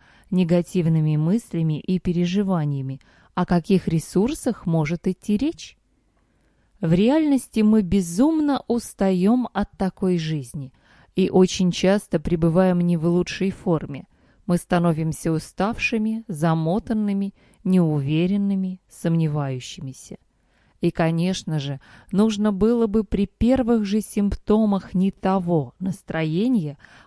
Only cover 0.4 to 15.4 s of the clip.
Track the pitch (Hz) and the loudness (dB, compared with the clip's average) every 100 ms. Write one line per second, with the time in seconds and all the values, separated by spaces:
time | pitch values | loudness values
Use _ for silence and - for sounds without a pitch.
0.4 | 170 175 170 185 165 160 156 151 156 220 | 2 2 0 -2 2 2 2 2 0 0
1.4 | - 165 160 151 - 185 - 170 175 190 | -2 -4 -2 -2 -2 -4 -2 -2 0 0
2.4 | 196 175 147 139 131 135 _ _ _ - | 0 0 -2 -4 -6 -10 _ _ _ -4
3.4 | 180 175 - 185 - 160 - 180 233 320 | 0 0 2 0 2 -2 0 -2 0 -2
4.4 | 269 214 180 165 151 170 190 185 - 208 | -4 -4 -2 -2 0 -4 -4 -6 -2 -2
5.4 | 277 - - _ _ _ _ _ _ _ | -2 -6 -14 _ _ _ _ _ _ _
6.4 | _ _ _ - 165 175 220 311 311 269 | _ _ _ -6 0 4 4 4 2 0
7.4 | - 220 214 220 180 196 170 170 285 320 | 0 0 4 4 2 0 -2 2 2 2
8.4 | 294 269 - 233 - - 196 180 190 254 | 0 -2 -2 -4 -4 -2 0 2 2 2
9.4 | 233 196 208 - 190 - 190 175 156 156 | 0 -4 -6 -4 -4 -2 -2 0 -2 -6
10.4 | 123 151 131 _ _ _ _ - 190 185 | -6 -10 -12 _ _ _ _ -2 2 4
11.4 | 185 - 180 - 185 202 - 170 - 175 | 4 4 0 2 2 0 0 -4 -2 0
12.4 | 165 165 185 175 175 170 165 175 175 - | 2 4 2 2 0 0 0 0 -2 -4
13.4 | 196 - 190 156 - 135 - _ _ _ | -4 -4 -2 -2 -2 -12 -14 _ _ _
14.4 | - 175 - 175 170 156 160 147 170 160 | -2 -2 0 0 2 0 -2 -4 -2 -4